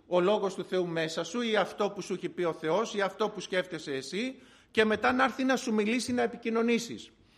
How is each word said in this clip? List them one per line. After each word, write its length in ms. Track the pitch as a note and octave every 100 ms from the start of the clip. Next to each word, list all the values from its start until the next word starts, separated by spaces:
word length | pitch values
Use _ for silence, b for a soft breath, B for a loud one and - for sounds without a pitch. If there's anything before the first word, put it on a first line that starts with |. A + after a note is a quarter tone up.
| B
ο 120 | F3+
Λόγος 360 | F3+ G#3+ F#3+ -
του 80 |
Θεού 240 | - F#3 F3
μέσα 360 | E3 D#3+ -
σου 180 | - A#3+
ή 140 | A#3 G#3
αυτό 340 | F3 - G3+
που 120 | G3
σου 120 | -
έχει 160 | F3+ E3
πει 140 | -
ο 100 | F3
Θεός 400 | D#3+ D#3 F3+ A3 G3+
ή 60 |
αυτό 280 | F#3+ - A3
που 100 | F#3+
σκέφτεσαι 540 | - F#3 F3+ D#3+ D#3
εσύ 420 | C3+ C3 F#3 B3+ C4 B B B
και 140 | - A3
μετά 260 | G#3+ B3
να 100 | B3+
έρθει 200 | C4 -
να 120 | C4 C4
σου 180 | -
μιλήσει, 400 | G#3+ G#3 B3 A3
να 80 | B3
επικοινωνήσεις. 880 | A#3 A#3 A3+ A3+ A#3 A#3 - G#2 - _ b